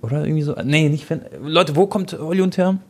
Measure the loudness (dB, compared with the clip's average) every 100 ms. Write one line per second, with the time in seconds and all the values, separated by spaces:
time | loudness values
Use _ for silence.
0 | -4 -4 0 -2 -2 -4 2 4 4 0
1 | -4 -8 -8 -14 -2 2 2 2 2 0
2 | -4 -6 -4 0 0 2 0 0 -6